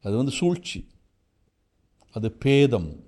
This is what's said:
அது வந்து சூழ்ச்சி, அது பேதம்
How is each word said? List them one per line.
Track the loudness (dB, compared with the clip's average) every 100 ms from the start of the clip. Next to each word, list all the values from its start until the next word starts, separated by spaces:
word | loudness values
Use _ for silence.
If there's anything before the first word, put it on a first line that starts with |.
அது | -4 -2
வந்து | -2
சூழ்ச்சி, | -2 -2 -2 -6 -14 -14 _ _ _ _ _ _ _ _ _ _ _ _ -6
அது | -6
பேதம் | -2 2 4 4 2 -2 -10